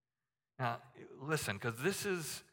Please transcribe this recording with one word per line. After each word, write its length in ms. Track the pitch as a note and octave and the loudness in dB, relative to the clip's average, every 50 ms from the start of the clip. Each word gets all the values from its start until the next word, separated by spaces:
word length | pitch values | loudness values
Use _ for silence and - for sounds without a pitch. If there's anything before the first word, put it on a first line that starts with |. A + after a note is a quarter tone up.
| _ _ _ _ _ _ _ _ _ _ _ - | _ _ _ _ _ _ _ _ _ _ _ 0
Now, 200 | C3 A#2+ A#2 - - - - - A2 - - - | 0 2 2 0 -4 -12 -18 -16 -16 -16 -12 -8
listen, 360 | C3 D3 D#3+ C#3+ - - G2 | 0 2 2 2 2 0 0
'cause 180 | G2 - A#2+ A2+ | 0 0 0 0
this 280 | A#2 C3+ F#3 G3+ - - | 2 2 2 2 2 2
is, 380 | G3+ F#3 F3 D#3 - - - - - | 0 0 0 0 -4 -6 -6 -10 -14